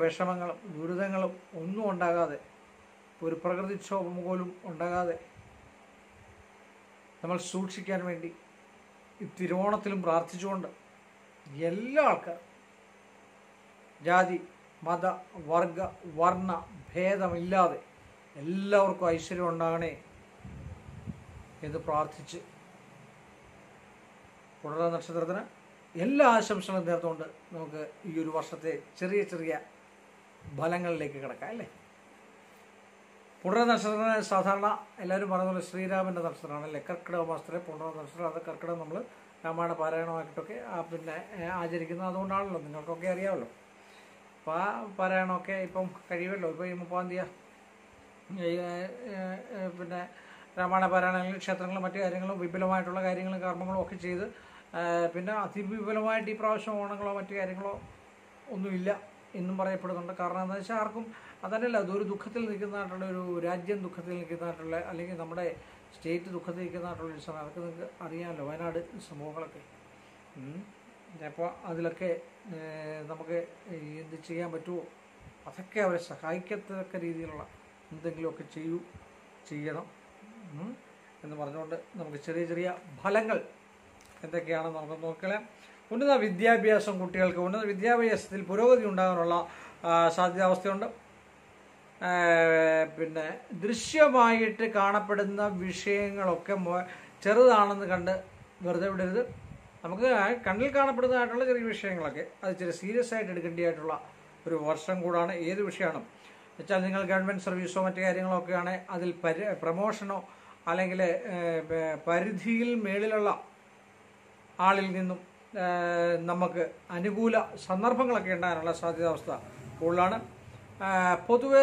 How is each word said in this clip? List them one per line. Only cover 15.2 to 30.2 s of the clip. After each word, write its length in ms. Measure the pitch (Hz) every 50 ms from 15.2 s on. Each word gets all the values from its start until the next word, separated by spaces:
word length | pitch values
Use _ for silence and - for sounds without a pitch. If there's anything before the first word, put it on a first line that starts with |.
| - - - 185 156 147
വർഗ, 280 | 165 175 185 175 160 175 190 - - - - 175 151 156
വർണ്ണ 320 | 165 180 185 180 185 185 175 - - - - - - - -
ഭേദമില്ലാതെ 840 | 170 180 190 202 185 190 180 170 170 170 180 190 190 180 165 - - - - - - - - - - - - -
എല്ലാവർക്കും 720 | 143 139 160 180 190 196 202 202 202 196 190 185 185 180 170
ഐശ്വര്യം 400 | 165 165 165 - 185 175 180 170
ഉണ്ടാകണേ 420 | 165 165 165 165 165 165 170 160 143 - - - - - - - - - - - - - - - - - - - - - - - - - - - - - - - - -
എന്ന് 160 | - 151 147 160
പ്രാർത്ഥിച്ച് 600 | - 170 151 151 151 151 - - 143 - - 170 - - - - - - - - - - - - - - - - - - - - - - - - - - - - - - - - - - - - - - - - - - - -
പുണർന്ന 260 | - 151 151 160 170 170
നക്ഷത്രത്തിന് 540 | 170 165 - - 165 170 165 160 180 202 240 - - - - - - - - - -
എല്ലാ 340 | 165 175 240 277 285 294 254
ആശംസകളും 580 | 233 220 - - 208 190 190 - 190 185 170
നേർന്നുകൊണ്ട് 400 | 170 170 170 165 165 160 156 156 160 - - - -
നമുക്ക് 300 | 185 165 160 147 147 156 151 - - - -
ഈ 60 | 190 156 160
ഒരു 80 | 160 156 156
വർഷത്തെ 360 | 160 151 - 170 - 156 165 151 - - - - -
ചെറിയ 220 | 185 180 196 208
ചെറിയ 360 | 202 - 180 165 165 160 - - - - - - - - - - - - - -